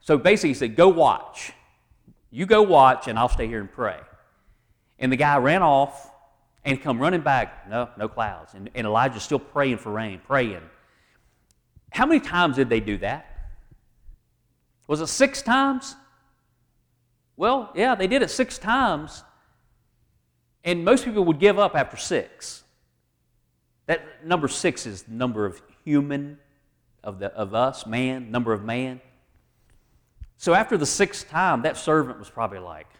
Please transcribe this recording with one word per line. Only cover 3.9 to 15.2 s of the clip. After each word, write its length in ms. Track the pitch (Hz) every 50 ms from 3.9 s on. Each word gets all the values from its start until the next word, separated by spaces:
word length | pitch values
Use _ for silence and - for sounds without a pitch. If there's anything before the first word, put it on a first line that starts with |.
| 90 76 - - - _ _ _ _ _ _ _ _ _ _ _ _ _ _ _ _ _
And 120 | - 127 131
the 40 |
guy 200 | 127 147 147 143 143
ran 240 | 123 135 160 190 185
off 480 | 160 143 135 139 143 - - - - - _ _ _ _ _ _ _ _ _ _
and 180 | 135 135 131 -
come 160 | 151 127 117
running 220 | 131 165 185 170
back. 480 | 147 147 139 127 110 - - - - 95
"No, 200 | 104 120 123 120 -
no 120 | - 104 107
clouds." 460 | - - 113 104 95 82 78 - -
And, 140 | 98 98 110 -
and 100 | 127 113
Elijah's 380 | 107 107 113 123 135 123 107 -
still 160 | - 151 135
praying 400 | - - - 147 143 135 123 110
for 140 | - 113 104
rain, 280 | 107 113 107 95 85 -
praying. 420 | - 135 139 127 113 98 87 82 82 _ _ _ _ _ _ _ _ _ _ _ _ _ _ _ _ _ _ _ _ _ - _ _ -
How 120 | - 247
many 140 | 285 330 294
times 380 | - - 175 175 180 160 131
did 120 | 131 135 120
they 120 | 117 113
do 180 | 107 107 104 95
that? 540 | 90 101 127 151 - - - - - - - - - _ - _ _ _ _ _ _ - - _ _ _ _ _ _ _ _ _ _ _ _ _ _ -
Was 120 | 147 151
it 60 | 165
six 340 | 156 - -